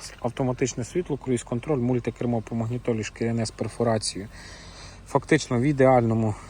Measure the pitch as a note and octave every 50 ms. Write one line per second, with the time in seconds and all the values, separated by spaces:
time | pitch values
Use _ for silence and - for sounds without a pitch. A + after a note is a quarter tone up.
0 | - - - - - A#2 - - C3+ B2+ B2 - C#3 B2 - - A#2 - - F3
1 | F3+ - D3 - - C3 A#2+ A#2 - - C3 A#2 - D#3+ D#3 C3 A#2+ B2 B2+ A#2+
2 | - A#2+ - - B2+ A#2+ A#2+ A2+ G#2+ - A#2+ A#2 A2+ A2+ A#2+ B2 - - A#2 A2
3 | G#2 - - - A#2 A#2 A#2 A#2 A2+ A2+ - - A2+ A2 - - A#2 A#2 A2+ A2
4 | - - - - G2 A#2 - - - - - - - - - - - - - -
5 | - - - C#3 - - D#3 C3 - - C3 A#2 A#2+ D3 D3 C3 C3 C3 C3 B2+
6 | A#2 A#2 A2+ A2+ A2+ G#2+ G#2 - - -